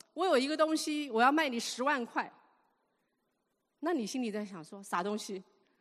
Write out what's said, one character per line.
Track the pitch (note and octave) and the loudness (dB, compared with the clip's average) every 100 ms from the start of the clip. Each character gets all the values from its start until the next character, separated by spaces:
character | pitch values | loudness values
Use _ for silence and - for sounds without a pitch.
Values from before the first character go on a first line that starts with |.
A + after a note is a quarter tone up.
| - | -14
我 | - F#4 | -2 4
有 | C#4 | 4
一 | C4+ | 4
个 | D#4 | 2
东 | D#4 D#4 | 2 2
西， | - D4 C#4+ | -2 -4 -2
我 | A3 | 4
要 | B3 | 6
卖 | D4+ D4+ | 6 2
你 | A#3 | -2
十 | - - | -4 -2
万 | C4 C#4+ | 0 0
块， | A#3 D4+ G3+ - _ _ _ _ _ _ _ _ _ _ _ _ _ _ | -2 -6 -6 -10 _ _ _ _ _ _ _ _ _ _ _ _ _ _
那 | D#4 | -2
你 | E4+ G3+ | -2 -2
心 | C4 | -4
里 | A#3 | -4
在 | G#3 | -4
想 | G#3 F#3 | -6 -10
说 | D3+ G3 | -14 -16
啥 | G3 F#3 | -4 -2
东 | F#3 G#3+ | -2 -4
西， | - G3 - _ _ _ | -6 -10 -12 _ _ _